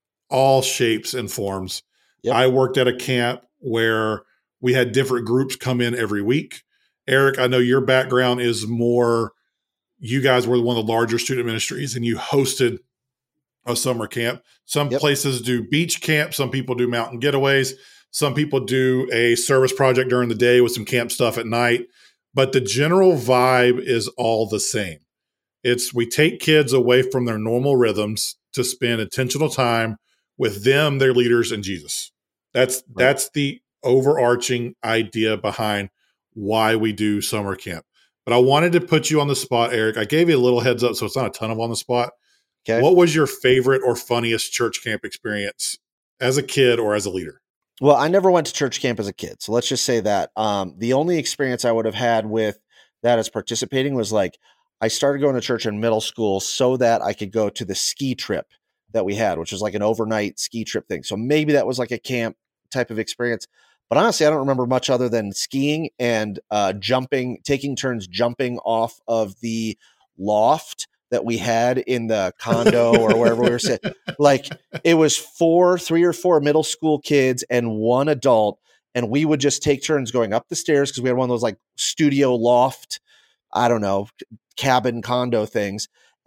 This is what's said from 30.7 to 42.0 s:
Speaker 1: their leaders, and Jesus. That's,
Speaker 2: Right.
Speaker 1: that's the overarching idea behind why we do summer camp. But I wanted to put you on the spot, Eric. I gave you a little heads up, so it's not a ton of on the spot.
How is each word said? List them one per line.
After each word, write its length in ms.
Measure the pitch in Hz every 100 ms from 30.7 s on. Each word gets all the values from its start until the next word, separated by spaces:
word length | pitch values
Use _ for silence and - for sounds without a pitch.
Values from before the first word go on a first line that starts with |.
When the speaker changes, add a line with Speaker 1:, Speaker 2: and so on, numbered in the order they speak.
| 139 151 139
Speaker 1:
their 140 | 135
leaders, 380 | 123 120 117 113
and 120 | 110
Jesus. 480 | 98 90 73 - - _ _ _ _
That's, 300 | 117 127 127 -
Speaker 2:
Right. 180 | 117 127
Speaker 1:
that's 240 | 139 -
the 300 | 147 139 143 _ _
overarching 920 | - 131 135 147 120 120 - 123 117 -
idea 540 | 110 113 107 110 110 107
behind 520 | 104 98 107 101 101 - _ _ _
why 420 | 113 101 110 110 113
we 160 | 110
do 280 | 101 107 104
summer 340 | 101 107 101 95
camp. 300 | 101 82 - _ _ _ -
But 80 |
I 40 | 120
wanted 360 | 127 143 175
to 80 | 170
put 280 | 175 156 156
you 120 | 151
on 60 | 143
the 80 | 135
spot, 380 | - 120 117
Eric. 240 | 120 110 110
I 80 | 104
gave 240 | 156 170
you 80 | 143
a 20 |
little 200 | 123 120
heads 240 | 127 113
up, 120 | 120 104
so 100 | 104
it's 100 | 135
not 120 | 110
a 120 | -
ton 100 | 110
of 100 | 113
on 100 | 117
the 60 | 110
spot. 360 | - 120